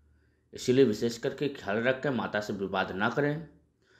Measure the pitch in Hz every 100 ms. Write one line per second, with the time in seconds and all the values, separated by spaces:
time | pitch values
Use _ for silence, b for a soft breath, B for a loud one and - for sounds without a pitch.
0 | _ _ _ _ _ - - 127 131 104
1 | 120 - 135 - 139 - 101 107 120 131
2 | 147 120 95 104 104 101 95 95 95 92
3 | 113 131 147 156 - - _ _ b